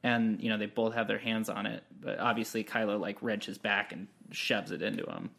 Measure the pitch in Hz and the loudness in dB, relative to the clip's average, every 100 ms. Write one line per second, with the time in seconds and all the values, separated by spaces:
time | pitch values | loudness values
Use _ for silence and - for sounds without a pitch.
0 | 127 117 113 107 117 107 104 - 113 117 | 4 4 4 2 0 0 0 2 2 2
1 | 107 107 117 110 110 104 104 110 - - | 0 0 0 0 0 -2 -4 -6 -10 -10
2 | - 104 117 113 110 113 107 117 107 104 | -6 0 2 2 0 -2 0 0 2 2
3 | 92 101 117 104 - - - 101 104 - | 0 -2 -2 -2 -4 -4 2 2 0 -6
4 | 101 - - - - 110 92 87 104 - | -10 -16 -12 -4 2 0 0 -2 -2 -2
5 | - - - | -4 -6 -8